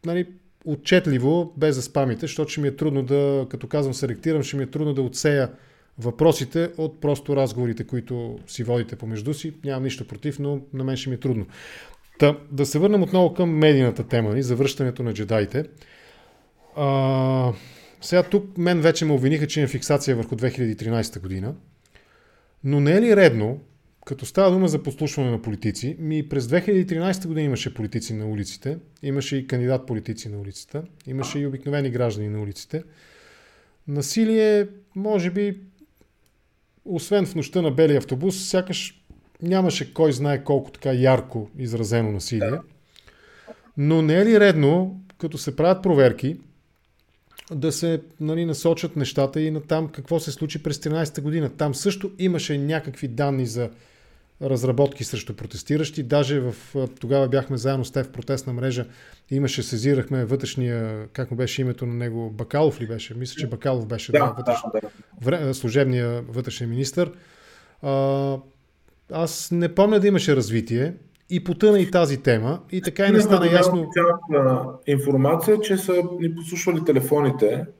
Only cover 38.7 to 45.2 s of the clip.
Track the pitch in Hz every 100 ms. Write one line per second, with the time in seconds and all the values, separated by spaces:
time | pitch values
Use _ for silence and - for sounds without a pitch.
38.7 | - - _ _ - _ _ 170 190 185
39.7 | - - - 160 123 143 143 143 139 -
40.7 | - 135 127 131 131 127 113 107 - 123
41.7 | 113 107 117 110 101 - 113 110 147 -
42.7 | _ _ - _ _ _ - - - _
43.7 | - 147 160 156 170 214 214 202 156 139
44.7 | 170 190 190 - _